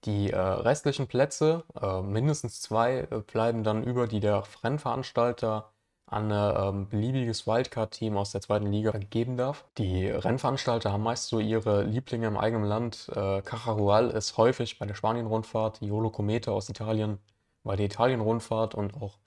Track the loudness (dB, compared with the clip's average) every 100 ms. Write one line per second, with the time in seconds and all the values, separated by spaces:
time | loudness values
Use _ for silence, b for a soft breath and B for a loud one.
0 | -2 0 2 2 0 2 2 2 0 -2
1 | -2 2 2 2 2 2 -2 -6 -2 -2
2 | -2 0 0 0 -4 -10 -2 2 2 2
3 | -2 -6 -4 0 2 2 0 0 0 0
4 | 0 0 2 2 -2 -6 -2 -2 -2 -4
5 | -2 0 0 2 -2 -2 -6 _ _ _
6 | _ -2 0 2 4 2 2 0 -2 -2
7 | 0 0 0 -2 0 0 0 -2 -4 -2
8 | -2 0 -2 -4 0 0 2 0 0 -2
9 | -2 -2 -2 0 -2 -4 -12 -4 0 2
10 | 0 0 0 0 0 0 0 0 0 0
11 | 0 -2 -2 0 2 0 2 2 2 -2
12 | -2 -2 -2 0 0 2 0 0 -2 -6
13 | -8 -2 0 0 -2 -6 -2 2 4 6
14 | 4 0 -4 4 4 4 -2 -4 -8 -2
15 | -2 0 0 -2 -2 -2 -2 -2 -4 0
16 | -2 0 0 0 0 -4 -4 -8 -2 0
17 | 0 -4 _ _ _ _ -4 0 0 2
18 | 2 2 2 0 0 -2 -2 -2 -6 -6
19 | -12 -12